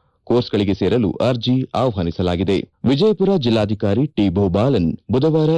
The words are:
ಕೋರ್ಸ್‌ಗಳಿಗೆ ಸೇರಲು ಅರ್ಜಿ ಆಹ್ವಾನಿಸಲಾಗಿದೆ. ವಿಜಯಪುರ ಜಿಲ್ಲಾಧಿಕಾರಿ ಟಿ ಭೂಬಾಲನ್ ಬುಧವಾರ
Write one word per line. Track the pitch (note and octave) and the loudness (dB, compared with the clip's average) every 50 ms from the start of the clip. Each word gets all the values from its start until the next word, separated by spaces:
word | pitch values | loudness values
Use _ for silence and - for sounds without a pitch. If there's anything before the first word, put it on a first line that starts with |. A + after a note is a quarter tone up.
| _ _ _ _ _ | _ _ _ _ _
ಕೋರ್ಸ್‌ಗಳಿಗೆ | - A#2 B2 A#2+ - - G#2 G#2 G2 F#2+ | -2 -2 -2 -2 0 -2 -2 0 0 0
ಸೇರಲು | - G2+ F2+ G#2+ B2+ A2+ E2+ | 0 0 0 0 0 0 -2
ಅರ್ಜಿ | - - - A#2+ B2+ A#2 G#2+ A#2+ B2+ C3 B2+ - - | -2 -2 -2 -2 -2 -2 -2 -2 -2 -2 -2 -4 -4
ಆಹ್ವಾನಿಸಲಾಗಿದೆ. | G#2+ B2+ C3 G2+ F#2+ E2+ E2+ - - F#2 F2+ F2 E2+ F#2+ E2+ G2 D#2+ - - _ _ - | -2 -2 -2 -2 -2 -4 -4 -2 -2 -2 -2 -2 -2 0 0 0 -2 -2 -6 _ _ -2
ವಿಜಯಪುರ | A2+ C#3+ C#3+ G3+ A3 G#3 - F#3+ F#3+ G3 | 0 2 2 2 2 2 2 0 0 0
ಜಿಲ್ಲಾಧಿಕಾರಿ | F3 A#2+ A#2+ A2+ A2+ G#2 G2+ G#2+ G2+ A2 G2+ G2+ A#2+ D3 | 0 0 0 0 0 0 -2 -2 -2 -2 -2 0 0 -2
ಟಿ | D3+ - - G2+ G2 | -2 0 0 0 0
ಭೂಬಾಲನ್ | E2+ G2 G2+ F#2 E2+ G2 A2+ C#3+ C3+ G2+ E2+ D#2+ - - _ - | 2 2 0 2 2 0 0 2 0 0 0 -2 -4 -6 _ -2
ಬುಧವಾರ | G#2 B2+ C#3 D#3+ D3+ D#3+ D#3 D#3 D#3+ | -2 0 2 2 2 2 2 2 0